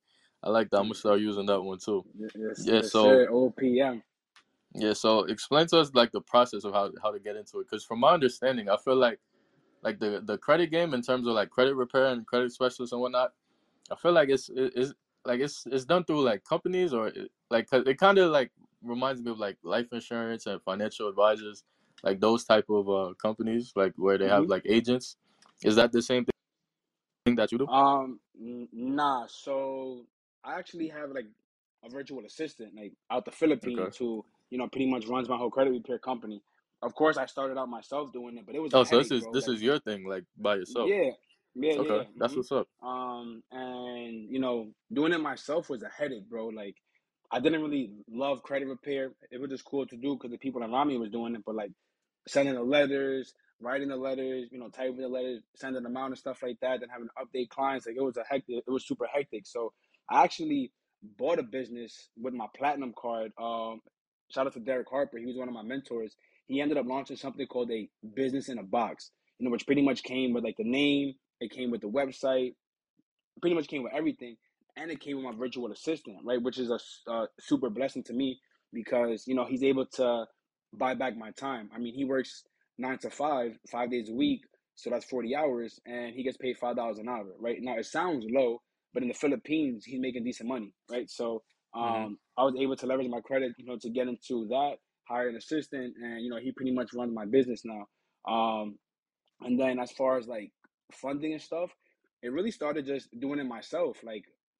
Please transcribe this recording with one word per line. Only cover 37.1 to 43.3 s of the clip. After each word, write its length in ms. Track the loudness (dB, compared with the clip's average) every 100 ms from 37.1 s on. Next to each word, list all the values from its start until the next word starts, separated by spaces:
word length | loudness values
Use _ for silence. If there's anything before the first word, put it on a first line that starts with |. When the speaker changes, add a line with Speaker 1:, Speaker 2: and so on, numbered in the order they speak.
| 2
Speaker 2:
I 100 | -2
started 320 | -4 -4 -4
out 100 | -6
myself 440 | -8 -8 -8 -6
doing 240 | -10 -12 -14
it, 80 | -10
but 80 |
it 60 | -6
was 140 | 4
a 40 | 6
Speaker 1:
Oh, 60 |
so 140 | 8 8
this 120 | 6
Speaker 2:
headache, 20 |
Speaker 1:
is, 160 | 2 0
Speaker 2:
bro. 40 |
Speaker 1:
this 140 | -2 0
Speaker 2:
Like, 20 |
Speaker 1:
is 140 | 0
your 160 | 2 2
thing, 260 | 0 -6 -6
like, 180 | -8 -8 -4
by 200 | 0 0
yourself. 360 | -2 0 2
Speaker 2:
Yeah. 160 | 2 2 -2 _ _ _
Yeah, 180 | -2 0
yeah, 20 | 2
Speaker 1:
Okay, 220 | 2 0
Speaker 2:
yeah. 60 | -2 -2
Speaker 1:
that's 180 | -2 -2
Speaker 2:
Mm-hmm. 0 |
Speaker 1:
what's 160 | -2
up. 160 | -2 -2 _ -8
Speaker 2:
Um, 560 | -6 -6 -8 -10